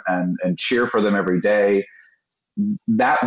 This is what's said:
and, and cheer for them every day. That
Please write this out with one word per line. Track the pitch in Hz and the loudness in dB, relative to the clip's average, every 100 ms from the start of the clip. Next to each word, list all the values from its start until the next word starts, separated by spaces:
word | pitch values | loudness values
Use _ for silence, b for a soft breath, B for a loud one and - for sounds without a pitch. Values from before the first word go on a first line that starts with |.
| - | -2
and, | 90 90 87 | -2 -2 -4
and | 90 87 | -4 -2
cheer | - 120 120 | 0 0 0
for | 113 | 0
them | 104 101 | 0 0
every | 92 90 | 0 0
day. | 101 104 101 98 - b b b _ _ _ - 104 104 - | 2 2 2 2 -2 b b b _ _ _ -6 -4 -4 -2
That | 110 127 127 | 0 2 2